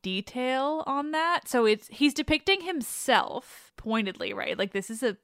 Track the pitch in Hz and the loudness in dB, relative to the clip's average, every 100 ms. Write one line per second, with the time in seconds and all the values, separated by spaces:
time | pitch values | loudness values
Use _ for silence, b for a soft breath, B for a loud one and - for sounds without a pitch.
0 | 185 185 196 254 254 262 277 311 - 277 | -4 -4 -4 -4 -2 0 0 -2 -2 -2
1 | 294 311 330 349 - 247 220 214 - - | -2 -2 0 -2 0 2 4 2 -2 2
2 | 285 294 294 311 - 392 349 330 - - | 2 2 0 0 2 2 0 -4 -4 -4
3 | - 226 - - - - - - 220 220 | 4 4 4 -6 -10 -20 -20 -12 -2 0
4 | 202 - 196 202 - 185 196 196 190 226 | 0 -4 -6 -4 -4 -2 -2 -4 -6 -2
5 | 240 196 | -2 -2